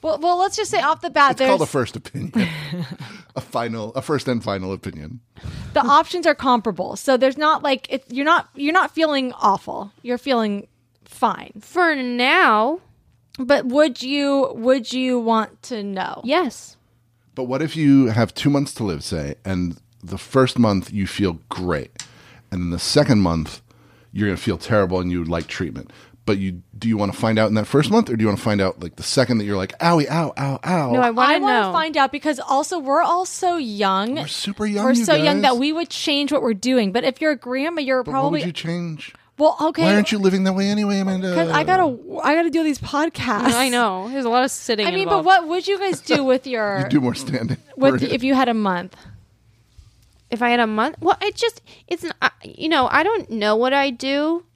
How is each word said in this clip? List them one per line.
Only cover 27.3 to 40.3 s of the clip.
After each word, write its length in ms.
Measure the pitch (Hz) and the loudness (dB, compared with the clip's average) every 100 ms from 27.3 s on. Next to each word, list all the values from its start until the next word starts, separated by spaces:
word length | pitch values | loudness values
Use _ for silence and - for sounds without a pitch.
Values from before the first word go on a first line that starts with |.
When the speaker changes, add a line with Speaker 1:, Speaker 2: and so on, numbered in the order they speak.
| 110 | 2
Speaker 2:
out 100 | 110 | 2
in 60 | |
that 120 | 107 104 | 0 2
first 240 | 139 151 | 0 4
month, 180 | 220 220 | 2 2
or 80 | 117 | 0
do 60 | |
you 40 | 107 | 0
wanna 80 | 101 | 0
find 220 | - 104 | 0 2
out, 220 | 95 - | 0 -2
like, 140 | 87 - | -12 -10
the 60 | |
second 360 | - - 123 117 | -4 0 2 0
that 60 | |
you're 120 | 104 101 | 0 -4
like, 180 | 95 - | -4 -2
"Owie, 300 | 170 170 143 | 2 2 2
ow, 220 | 160 202 - | -2 -2 -4
ow, 220 | 139 135 | -6 -4
ow"? 280 | - 175 139 | -2 -2 2
Speaker 3:
No, 80 | 254 | 2
I 100 | 247 | 2
wanna 220 | 226 262 | 2 2
Speaker 1:
I 40 | 320 | 4
wanna 220 | 392 359 | 2 2
Speaker 3:
know. 100 | 403 | 2
Speaker 1:
find 240 | 349 320 302 | 0 0 0
out 140 | 262 | 0
because 300 | 285 311 294 | 0 -4 -4
also 380 | - 269 302 359 | 0 -2 0 -4
we're 240 | 262 285 | 0 2
all 240 | 339 349 370 | 2 0 -2
so 300 | - 370 349 | -2 -2 0
young. 560 | 247 202 196 190 214 | -4 -2 0 0 -2
Speaker 2:
We're 120 | 254 151 | -4 -6
super 360 | - - 202 214 | -6 -8 -4 -4
young, 180 | 202 | 0
Speaker 1:
We're 80 | 254 | 2
Speaker 2:
you 120 | 240 | 2
Speaker 1:
so 100 | 226 | 4
young 220 | 302 302 285 | 4 4 4
Speaker 2:
guys. 60 | |
Speaker 1:
that 140 | 277 240 | 4 2
we 140 | 285 | 0
would 180 | 311 330 | -2 -4
change 420 | - - 285 285 | -6 -2 0 0
what 80 | 277 | 0
we're 120 | - | 0
doing. 360 | 202 247 254 202 | -2 2 2 2
But 120 | 208 | 0
if 160 | 277 247 | -2 0
you're 120 | 311 | -2
a 40 | 285 | -2
grandma, 460 | 247 254 302 339 | -4 -4 -2 -2
you're 200 | 262 262 | -2 -2
Speaker 2:
But 80 | 240 | 0
Speaker 1:
probably 280 | 269 269 294 | -2 0 -2
Speaker 2:
what 60 | 180 | -4
would 0 | |
you 60 | |
change? 640 | 160 165 175 175 151 - - _ - | -6 -6 -6 -6 -10 -14 -20 _ 2
Speaker 1:
Well, 180 | 302 - | 2 2
okay. 220 | 247 285 | -2 2
Speaker 2:
Why 120 | 220 | 4
aren't 180 | 202 202 | 4 2
you 60 | 214 | 2
living 260 | 190 | 2